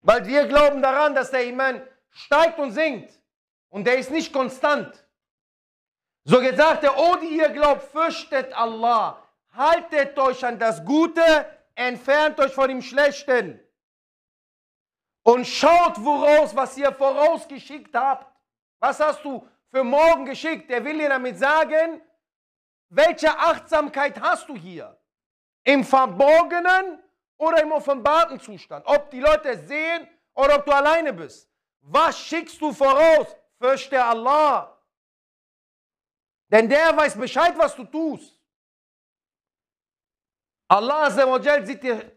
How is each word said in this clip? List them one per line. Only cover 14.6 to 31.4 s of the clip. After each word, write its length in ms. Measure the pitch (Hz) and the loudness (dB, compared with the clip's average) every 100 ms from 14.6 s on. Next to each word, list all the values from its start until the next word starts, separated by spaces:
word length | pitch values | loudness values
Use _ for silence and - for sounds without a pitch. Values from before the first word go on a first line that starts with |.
| _ _ _ _ _ _ | _ _ _ _ _ _
Und 220 | - 247 247 | 2 2 0
schaut, 560 | - 294 349 339 214 | 0 4 4 2 -2
woraus, 500 | 233 285 294 302 302 | -2 0 4 4 2
was 220 | 240 254 269 | -2 -6 -2
ihr 160 | 277 | -4
vorausgeschickt 1040 | 269 277 269 302 330 - 277 - 285 - | 0 -2 2 0 0 -8 -20 -18 -20 -8
habt. 320 | 233 262 269 - _ _ _ _ _ | -4 -2 -4 -8 _ _ _ _ _
Was 200 | 254 269 | -4 0
hast 240 | 302 294 | -2 -2
du 220 | 294 262 - _ _ | -8 -12 -14 _ _
für 140 | 254 | -4
morgen 400 | 247 277 320 330 | 0 4 4 4
geschickt? 460 | 269 262 320 320 - | -2 -8 -8 -8 -6
Er 140 | 247 | -6
will 140 | 240 311 | -4 -4
dir 100 | 294 | -2
damit 300 | 262 254 180 | -2 -4 -4
sagen, 640 | 269 311 311 311 330 311 _ _ _ _ _ _ _ _ _ | 0 2 2 0 0 -4 _ _ _ _ _ _ _ _ _
welche 420 | 180 320 320 311 | 2 2 2 -2
Achtsamkeit 880 | - 320 302 - 311 294 269 285 247 | 0 0 -2 -2 -2 -2 -4 -4 -4
hast 280 | 277 349 - | -4 -4 -6
du 80 | 254 | -18
hier? 400 | 165 170 107 _ _ _ _ _ _ _ | -16 -18 -18 _ _ _ _ _ _ _
Im 200 | - 277 | 2 2
verborgenen 1120 | 240 269 262 180 277 320 320 349 349 370 381 311 _ _ _ _ | 4 2 2 2 4 4 4 -2 0 0 0 -12 _ _ _ _
oder 260 | 311 330 | 0 0
im 100 | 302 | 0
offenbarten 680 | 302 294 269 220 311 330 262 | -4 -4 -4 0 0 0 -4
Zustand? 440 | - 190 - 147 151 | -18 -20 -18 -16 -2
Ob 240 | 285 285 | -2 -2
die 100 | 254 | -2
Leute 300 | 285 302 302 | 0 2 -2
es 180 | 226 151 | -8 -8
sehen 400 | 294 320 339 294 _ _ | -6 -4 -6 -8 _ _
oder 220 | - 277 285 | 0 2 2
ob 100 | 285 | 2
du 60 | |
alleine 400 | 277 285 330 311 | 2 4 2 0
bist. 360 | 190 147 - | -6 -14 -18